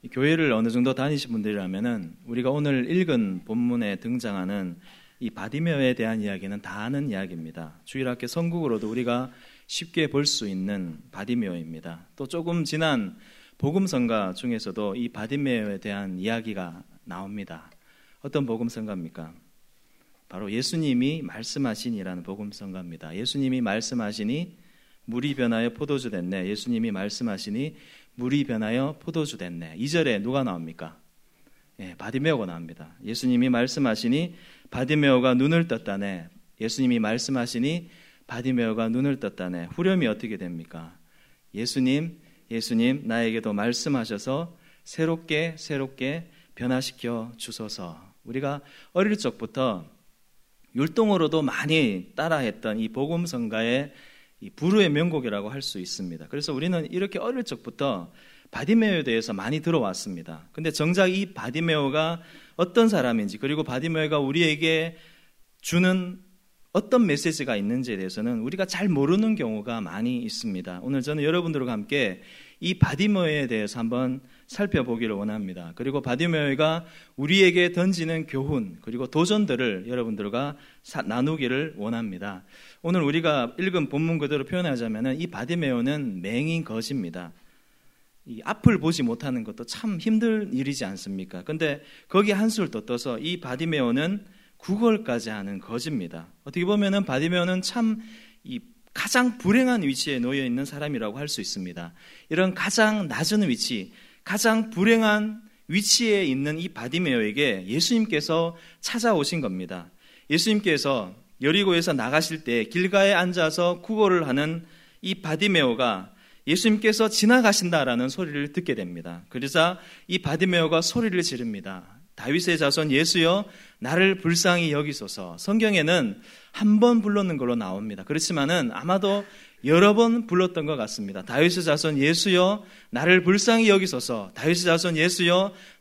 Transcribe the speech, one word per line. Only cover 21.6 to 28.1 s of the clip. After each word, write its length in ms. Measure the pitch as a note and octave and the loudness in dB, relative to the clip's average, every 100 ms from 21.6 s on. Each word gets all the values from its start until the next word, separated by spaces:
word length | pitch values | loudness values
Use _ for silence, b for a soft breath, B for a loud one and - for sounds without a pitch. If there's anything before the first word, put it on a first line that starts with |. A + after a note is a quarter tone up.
| C3+ G#2+ B2 A2 F#2 F2+ | -2 -4 -6 -6 -6 -8
복음성가입니다. 920 | E2 G2 G#2 - G2 F#2+ F2 E2 D#2+ F2 | -10 -10 -10 -12 -12 -12 -12 -14 -12 -8
"예수님이 420 | B2 C#3+ C3+ B2+ | -6 -2 0 0
말씀하시니 960 | A2+ G#2 A2+ B2 G#2 G#2+ G#2 C#3+ F3 b b b b b - | 0 0 -2 -4 -4 -4 -4 -4 -6 b b b b b -8
물이 300 | A#2+ C#3+ C3 | -4 -2 -2
변하여 380 | A#2+ A2+ A#2 | 0 0 -2
포도주 360 | A#2 C#3+ C#3+ B2 | -4 -4 -2 -2
됐네. 380 | G2+ F2+ F#2+ F#2 | -6 -4 -4 -4
예수님이 440 | G#2 B2 A#2 A2+ | -6 -4 -2 -2
말씀하시니 840 | G2 G2+ - A#2+ F#2+ G#2+ G#2+ D3 D#3 B B B | -4 -6 -6 -6 -6 -6 -6 -6 -10 B B B